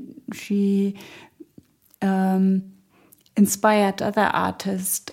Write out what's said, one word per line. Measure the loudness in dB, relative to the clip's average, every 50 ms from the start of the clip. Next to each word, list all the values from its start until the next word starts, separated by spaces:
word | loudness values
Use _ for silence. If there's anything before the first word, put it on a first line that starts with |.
| -8 -14 -20 -18 -14 -14 -14
she, | -12 -6 -4 -2 0 2 2 2 0 0 -2 -4 -8 -14 -20 -20 -20 -20 -20 _ -20 -20 -20 _ -20 -20 _ _ _ _ _ _ -4
um, | -2 0 0 2 2 2 2 2 2 2 2 0 -2 -6 -12 _ _ _ _ _ _ _ _ _ _ _ 2
inspired | 2 2 4 2 2 2 4 4 4 2 2 0 -2
other | -4 -2 0 2 2 2 2
artists, | 0 -2 -2 -4 -6 -6 -6 -6 -4 -4 -6 -6 -6 -8 -12